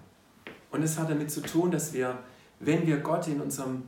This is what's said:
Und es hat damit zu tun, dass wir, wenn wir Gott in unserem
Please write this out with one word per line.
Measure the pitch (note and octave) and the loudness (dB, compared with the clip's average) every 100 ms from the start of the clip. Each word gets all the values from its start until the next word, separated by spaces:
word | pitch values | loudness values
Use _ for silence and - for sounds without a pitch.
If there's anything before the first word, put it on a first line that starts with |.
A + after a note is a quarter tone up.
| - _ _ _ - - - | -14 _ _ _ -18 -18 -6
Und | C3+ | 0
es | D#3+ D#3 | 0 0
hat | D#3 | 0
damit | D3 D3 | 0 -2
zu | D#3 | -4
tun, | - D#3+ F3 | 0 2 4
dass | D#3+ - | 2 0
wir, | B2+ B2+ B2 - - - - | -2 -2 -2 -10 -20 -20 -6
wenn | - E3+ D#3+ | 2 4 4
wir | G#3+ | 2
Gott | D#3 E3+ D#3+ | 2 0 0
in | C#3+ | -2
unserem | C#3 C3+ C3 C3 | -2 -4 -4 -4